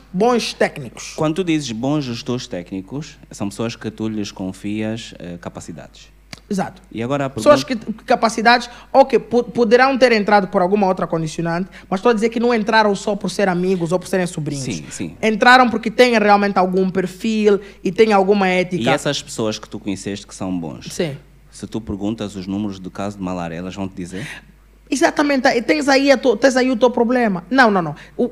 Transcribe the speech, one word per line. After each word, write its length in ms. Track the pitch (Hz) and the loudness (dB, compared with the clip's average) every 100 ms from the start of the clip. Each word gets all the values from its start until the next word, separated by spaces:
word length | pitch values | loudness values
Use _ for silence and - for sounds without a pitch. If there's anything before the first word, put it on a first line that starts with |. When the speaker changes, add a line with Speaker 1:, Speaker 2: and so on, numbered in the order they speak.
| - | -8
Speaker 1:
bons 400 | 180 233 240 - | 0 2 2 -2
técnicos. 600 | - 208 - 123 - - | -2 -2 -2 -14 -16 -14
Speaker 2:
Quando 220 | - 156 160 | -4 -2 0
tu 80 | |
dizes 260 | 175 156 131 | 0 -2 -2
bons 340 | 110 135 151 | -4 -2 -2
gestores 440 | 131 113 - 123 - | -2 -6 -6 -6 -6
técnicos, 680 | 90 87 95 92 135 156 - - | -10 -8 -10 -8 -12 -12 -18 -20
são 180 | - 101 | -8 -8
pessoas 280 | - 117 113 | -6 -6 -6
que 140 | 113 | -10
tu 160 | - 110 | -6 -6
lhes 240 | 107 101 | -4 -8
confias, 800 | - 92 92 104 107 110 110 - - | -8 -10 -8 -8 -6 -6 -6 -12 -16
eh, 180 | 87 87 | -14 -14
capacidades. 720 | - - - 80 - - - _ _ - - | -14 -14 -16 -16 -20 -20 -20 _ _ -18 -6
Speaker 1:
Exato. 320 | 190 151 - - | -4 -4 -10 -12
Speaker 2:
E 100 | - | -8
agora 220 | 117 143 135 | -4 -2 -2
a 40 | |
Speaker 1:
Pessoas 340 | 113 175 277 | 2 4 4
Speaker 2:
pergunta 220 | - 240 - | 2 -6 -8
Speaker 1:
que, 60 | 208 | -8
que 60 | |
capacidades, 640 | - 233 226 226 233 240 233 - - | -2 0 0 2 4 2 0 -16 2
ok, 260 | 254 262 220 | 4 4 2
po-, 260 | - 240 | 0 -2
poderão 520 | 240 - 226 240 269 269 | 0 0 4 6 4 4
ter 160 | 254 | 4
entrado 360 | 226 202 208 185 | 4 4 2 2
por 120 | 196 | 0
alguma 260 | 180 208 190 | 2 2 2
outra 200 | 185 170 | 0 -2
condicionante, 640 | 165 156 - 170 170 190 - - | -2 -4 -4 -4 -4 -6 -12 -6
mas 120 | 190 | 0
estou 100 | 240 | 2
a 20 | |
dizer 140 | 220 226 | 2 0
que 100 | 220 | 0
não 120 | 233 | 0
entraram 420 | 240 214 220 214 | 0 2 4 4
só 200 | 196 - 202 | 0 -2 -4
por 140 | 185 | -4
ser 180 | - 196 | 0 0
amigos 440 | 175 180 185 165 | 0 0 0 0
ou 60 | 180 | -2
por 100 | - | 0
serem 180 | 190 175 | -2 -2
sobrinhos. 380 | 165 143 143 | -4 -6 -6
Speaker 2:
Sim, 200 | 127 87 69 | -6 -6 -8
sim. 260 | - 85 - | -10 -10 -2
Speaker 1:
Entraram 480 | 220 214 247 254 247 | 0 4 8 8 6
porque 200 | 220 226 | 0 0
têm 280 | - 247 226 | 4 4 4
realmente 400 | 208 202 202 196 | 4 4 4 2
algum 320 | 185 185 190 | 2 2 0
perfil 680 | 185 185 - 226 220 208 196 - - | -2 -4 -4 -2 2 4 2 0 -8
e 80 | 190 | -2
têm 200 | 180 220 | 2 4
alguma 340 | 196 190 208 185 | 4 4 2 2
ética. 340 | 185 180 117 | 2 0 -2
Speaker 2:
E 60 | 120 | 0
essas 340 | 143 151 139 | 0 -2 -4
pessoas 360 | - - 110 107 | -8 -4 -4 -4
que 100 | - | -10
tu 100 | 104 | -10
conheceste 480 | 104 95 104 101 - | -8 -6 -8 -10 -12
que 80 | |
são 220 | - 95 90 | -10 -6 -6
bons, 300 | 82 62 - | -6 -12 -10
Speaker 1:
Sim. 240 | - 165 135 - _ _ | -4 -4 -6 -16 _ _
Speaker 2:
se 160 | - - | -16 -10
tu 140 | 120 | -10
perguntas 540 | 110 101 101 113 101 98 | -8 -6 -6 -4 -8 -8
os 100 | 92 | -6
números 320 | 98 107 95 | -4 -6 -8
do 120 | 92 | -12
caso 260 | - 101 101 | -10 -10 -8
de 60 | |
malária, 320 | 92 92 85 | -8 -6 -8
elas 200 | 82 92 | -8 -10
vão 140 | 90 95 | -10 -10
te 60 | |
dizer? 320 | 95 87 92 151 - - - _ _ _ | -10 -12 -10 -12 -14 -20 -20 _ _ _
Speaker 1:
Exatamente, 580 | 262 311 311 294 277 262 | -2 0 0 0 0 0
e 140 | 240 | 0
tens 260 | 220 311 277 | 0 0 2
aí 220 | 269 277 | 4 4
a 60 | 262 | 4
tu-, 180 | 262 - | 2 2
tens 200 | 277 254 | 2 4
aí 140 | 254 | 0
o 60 | 240 | 2
teu 140 | 247 | 2
problema. 540 | 240 233 254 226 175 - | 2 0 2 0 -2 0
Não, 200 | 262 233 | 4 4
não, 100 | 196 | 4
não. 140 | 160 147 - - | -2 -8 -10 -4
O, 60 | 240 | -2